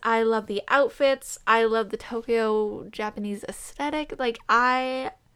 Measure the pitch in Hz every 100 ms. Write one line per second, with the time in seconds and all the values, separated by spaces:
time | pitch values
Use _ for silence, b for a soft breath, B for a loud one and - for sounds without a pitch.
0 | 226 226 226 220 214 202 - 277 277 -
1 | 277 269 - - - 226 226 226 202 220
2 | - 233 233 226 220 214 214 214 208 -
3 | 214 214 208 202 - - - - 294 302
4 | 294 - 247 226 - 226 247 254 254 262
5 | 262 - _